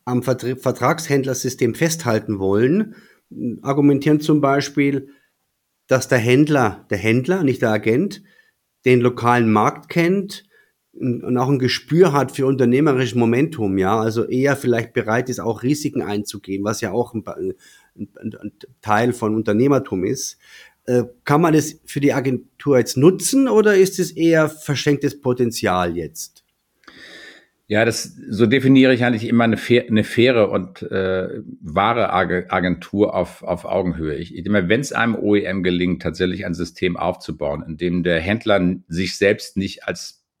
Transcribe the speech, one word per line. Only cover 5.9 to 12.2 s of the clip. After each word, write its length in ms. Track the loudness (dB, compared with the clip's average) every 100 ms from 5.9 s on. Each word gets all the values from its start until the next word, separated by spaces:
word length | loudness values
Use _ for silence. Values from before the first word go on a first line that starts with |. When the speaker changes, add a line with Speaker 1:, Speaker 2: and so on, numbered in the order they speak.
| 0 2
Speaker 1:
der 120 | 0
Händler, 680 | 4 4 4 2 0 -4 -6
der 80 | -2
Händler, 440 | 2 0 0 0
nicht 180 | 0 0
der 80 | 0
Agent, 500 | 0 2 0 0 -6 -20 _ _ _ _ _
den 160 | 2 4
lokalen 500 | 4 0 2 2 4
Markt 380 | 4 2 -2 -4
kennt 540 | 0 0 0 -4 -12 _ _ _ _ _
und, 320 | -8 -6 -4
und 120 | -2 0
auch 120 | 0
ein 80 | 2
Gespür 560 | 0 -2 0 4 4
hat 200 | 4